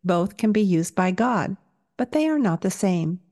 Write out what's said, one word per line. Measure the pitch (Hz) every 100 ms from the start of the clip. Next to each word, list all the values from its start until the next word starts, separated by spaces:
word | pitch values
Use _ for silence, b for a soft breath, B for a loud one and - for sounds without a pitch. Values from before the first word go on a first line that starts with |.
Both | 180 180 185 -
can | 220
be | 214
used | 208 170 170 -
by | 185
God, | 185 240 220 - 196 _ _ _ -
but | 247
they | 311 311
are | 311
not | 226 165
the | 190
same. | - 202 175 160 180 _